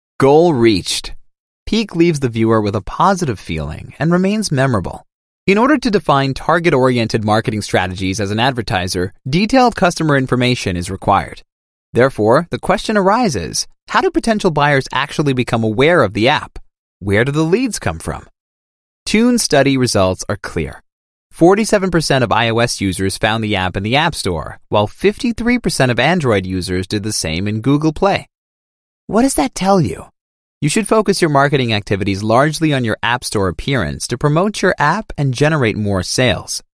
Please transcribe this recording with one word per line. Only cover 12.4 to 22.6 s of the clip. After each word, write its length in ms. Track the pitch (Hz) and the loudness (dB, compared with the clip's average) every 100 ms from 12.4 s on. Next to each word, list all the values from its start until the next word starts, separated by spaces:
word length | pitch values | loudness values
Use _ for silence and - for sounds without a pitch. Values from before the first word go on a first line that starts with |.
| 170 | 2
the 80 | - | -6
question 380 | - 196 - 214 | -2 -2 0 0
arises, 720 | 185 226 226 110 58 - - _ - | 2 2 0 -2 -4 -6 -8 _ -4
how 100 | 226 | 0
do 100 | 381 | 0
potential 400 | 339 - 214 196 | 0 0 0 0
buyers 380 | 151 147 139 - | 2 2 2 0
actually 440 | 127 143 - 147 | -4 -4 -2 0
become 280 | 127 117 117 | 0 0 0
aware 400 | 113 107 147 175 | 0 2 4 4
of 120 | 104 | 2
the 120 | 101 117 | 2 0
app? 320 | 147 - - - _ _ _ | 0 -4 -16 -20 _ _ _
Where 260 | 98 101 | 0 0
do 60 | 131 | 2
the 140 | 147 | 0
leads 340 | 160 208 254 - | 0 0 -2 -4
come 220 | 101 82 | -6 -6
from? 260 | - 69 - _ _ _ _ _ _ _ | -8 -10 -14 _ _ _ _ _ _ _
Tune 340 | - 208 240 240 | -2 2 2 2
study 380 | - 143 135 135 | 2 2 2 2
results 480 | 123 104 92 92 - | 0 2 0 -2 -6
are 80 | 101 | -8
clear. 460 | - 85 69 - _ _ _ _ _ | -6 -8 -8 -10 _ _ _ _ _
Forty-seven 640 | - 170 202 214 208 185 | 2 4 4 2 0 2
percent 320 | 165 147 135 | 0 0 0
of 80 | 110 | 2
I 160 | 101 117 | 0 0
O 100 | |
S 220 | 113 | 0